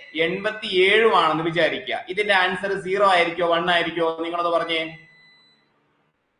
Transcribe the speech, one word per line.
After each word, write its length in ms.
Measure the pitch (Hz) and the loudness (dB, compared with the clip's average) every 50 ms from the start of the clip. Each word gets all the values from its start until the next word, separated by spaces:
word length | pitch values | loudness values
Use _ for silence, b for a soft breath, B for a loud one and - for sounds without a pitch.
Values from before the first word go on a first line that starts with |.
| - - - | -16 -10 -4
എൺപത്തിയേഴും 1040 | 156 165 170 180 196 196 214 208 - 220 214 190 180 185 196 208 220 233 220 220 180 | -2 -2 -2 -2 -2 -4 -4 -6 -6 -6 -2 2 2 4 6 6 4 4 4 4 4
ആണെന്ന് 240 | 160 160 156 156 160 | 4 2 0 0 -2
വിചാരിക്കുക. 640 | 170 160 170 160 147 143 127 - 123 113 107 - - | -2 0 0 0 0 0 -4 -6 -6 -8 -8 -8 -6
ഇതിന്റെ 240 | 180 196 208 202 202 | -6 -4 -2 0 2
ആൻസർ 480 | 185 180 185 190 185 196 196 196 175 | 2 2 0 -2 -4 -4 -4 -4 -6
സീറോ 260 | 160 185 190 196 202 196 | -4 -4 0 2 2 4
ആയിരിക്കോ 400 | 185 175 170 165 165 175 175 170 | 4 4 2 0 0 -2 0 0
വൺ 240 | 170 170 175 180 | 2 2 2 2
ആയിരിക്കോ? 460 | 175 170 170 165 165 170 165 165 165 165 | 0 0 0 -2 -2 -2 -2 -2 -2 -4
നിങ്ങളത് 260 | 170 170 170 175 170 170 | -6 -6 -4 -4 -2 0
പറഞ്ഞേ. 500 | 170 165 165 165 165 160 160 160 160 - - - _ _ _ _ _ _ _ _ _ _ _ _ _ _ _ _ _ _ _ _ _ _ _ _ _ _ | 0 0 -2 -2 -2 -4 -4 -6 -10 -16 -20 -20 _ _ _ _ _ _ _ _ _ _ _ _ _ _ _ _ _ _ _ _ _ _ _ _ _ _